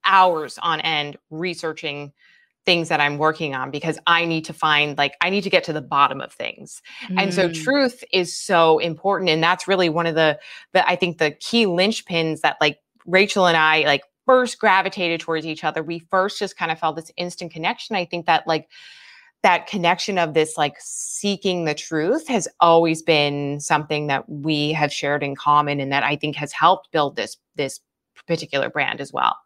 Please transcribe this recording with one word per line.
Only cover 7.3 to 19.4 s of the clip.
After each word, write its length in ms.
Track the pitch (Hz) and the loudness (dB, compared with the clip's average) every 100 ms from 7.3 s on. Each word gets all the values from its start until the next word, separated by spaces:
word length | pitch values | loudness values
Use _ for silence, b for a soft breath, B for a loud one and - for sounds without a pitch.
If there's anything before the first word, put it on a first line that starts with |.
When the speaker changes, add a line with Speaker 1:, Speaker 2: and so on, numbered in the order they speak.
Speaker 1:
so 160 | 180 180 | 2 0
Speaker 2:
Mm. 160 | 160 | 0
Speaker 1:
truth 400 | 160 285 262 - - | 0 2 0 -4 -4
is 260 | 190 170 - | -2 -2 -8
so 400 | - 180 165 160 | 0 4 6 4
important. 520 | 170 156 196 190 185 | 2 -4 -2 0 0
And 120 | 156 | 2
that's 240 | 165 185 - | 2 0 0
really 220 | 190 175 | 0 2
one 180 | 156 165 | 0 0
of 80 | |
the, 240 | 156 156 147 B B B | 2 2 0 B B B
the, 120 | 185 - | 0 2
I 80 | |
think 220 | 180 180 160 | 0 -2 0
the 140 | 156 | -2
key 340 | 151 - 233 | -2 -2 2
linchpins 760 | 214 175 196 220 - 170 160 156 | 2 2 0 0 -4 -2 -2 0
that, 160 | 156 - | -2 0
like, 180 | 151 147 _ _ - | -2 -2 _ _ 0
Rachel 400 | 185 202 202 180 | 2 2 4 4
and 100 | 165 | 4
I, 240 | 156 156 | 4 4
like, 180 | 147 139 - _ - | 2 0 -2 _ 2
first 320 | 254 240 - | 4 2 0
gravitated 640 | 220 190 190 208 175 165 | 2 4 2 -4 -4 -4
towards 260 | 165 160 156 | -4 -6 -4
each 180 | 156 | -6
other. 180 | 160 156 | -4 -4
We 180 | 156 170 _ | -8 -10 _
first 280 | 190 190 - | 0 0 -2
just 200 | 202 - | -8 -4
kind 120 | 165 | -4
of 80 | 160 | -2
felt 180 | 160 156 | -2 -4
this 140 | 160 - | -12 -10
instant 340 | 175 - 175 | -10 -8 -12
connection. 460 | 160 170 240 - 208 | -6 -6 -6 -6 -6
I 80 | |
think 220 | 175 175 165 | -4 -6 0
that, 200 | 160 - | 0 2
like, 220 | 160 - B B B B B B _ | -2 -4 B B B B B B _